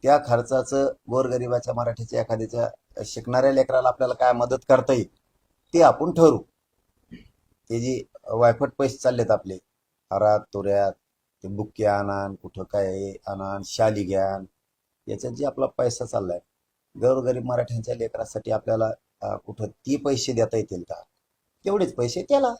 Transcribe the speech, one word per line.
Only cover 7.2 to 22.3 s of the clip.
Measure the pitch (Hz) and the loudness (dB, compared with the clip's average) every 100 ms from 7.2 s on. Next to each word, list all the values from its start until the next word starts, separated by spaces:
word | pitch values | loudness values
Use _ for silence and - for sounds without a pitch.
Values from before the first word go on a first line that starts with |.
| - _ _ _ _ | -20 _ _ _ _
ते | 117 | -4
जे | 123 127 - - - | -2 -4 -6 -18 -6
वायफट | 110 120 117 139 - | 4 4 4 -2 -2
पैसे | 135 131 | -2 0
चाललेत | 131 123 107 | 0 0 2
आपले, | 104 95 92 _ _ _ _ _ | 0 0 -14 _ _ _ _ _
हारात | 95 104 107 | 0 4 2
तुऱ्यात, | - 101 98 101 98 95 _ _ _ _ | 0 -8 -2 0 0 -2 _ _ _ _
ते | 95 | -12
बुक्के | 101 104 - 107 | -8 -10 -2 0
आणान, | 101 101 98 98 98 | 2 0 -4 -6 -8
कुठं | - - | -16 -14
काय | 92 104 98 95 98 95 - | -6 -2 -2 -2 -6 -10 -10
आणान, | 98 98 98 95 | -8 -6 -8 -10
शाली | - 110 107 | 0 2 2
घ्यान, | 95 95 95 95 95 _ _ _ _ _ - | -2 0 0 -2 -10 _ _ _ _ _ -12
याच्यात | 107 127 | -8 -8
जे | 120 143 | -6 -6
आपला | - 135 | -2 -6
पैसा | - 127 - 120 | -2 -2 -2 -6
चाललाय, | 117 95 87 _ _ _ _ _ - | -6 -4 -8 _ _ _ _ _ -2
गोरगरीब | 120 131 123 123 120 | 2 2 0 -4 -2
मराठ्यांच्या | 123 117 117 113 120 | -4 -2 -4 -6 -6
लेकरासाठी | 113 - 110 110 110 | -6 -6 -8 -8 -4
आपल्याला, | 107 - 113 110 113 _ _ | -4 -2 0 0 -4 _ _
अ, | 101 104 | -8 -8
कुठं | - 107 107 | -10 -10 -10
ते | - - 143 | -10 -4 -2
पैसे | 143 131 - | 0 -2 -2
देता | 117 110 113 | 0 0 0
येतील | 101 92 87 | -4 -8 -10
का? | 85 - _ _ _ _ _ - | -14 -16 _ _ _ _ _ -2
तेवढेच | 196 185 - | 0 0 -2
पैसे | 120 147 | -4 -4
त्याला | - | 0